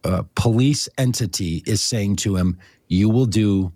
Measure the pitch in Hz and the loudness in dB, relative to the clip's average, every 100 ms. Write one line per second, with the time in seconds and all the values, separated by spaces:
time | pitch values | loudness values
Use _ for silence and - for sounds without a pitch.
0 | - 92 - - 120 113 135 147 - - | -2 -2 -2 -2 0 2 2 0 -4 -2
1 | 127 120 104 - 90 82 - 104 - 117 | -2 -2 -4 -4 -4 -4 -2 -2 -2 -2
2 | 101 98 107 95 90 90 - _ _ 90 | -2 -2 -2 0 0 -2 -12 _ _ 2
3 | 107 117 123 104 104 98 92 | 2 2 2 2 2 2 -2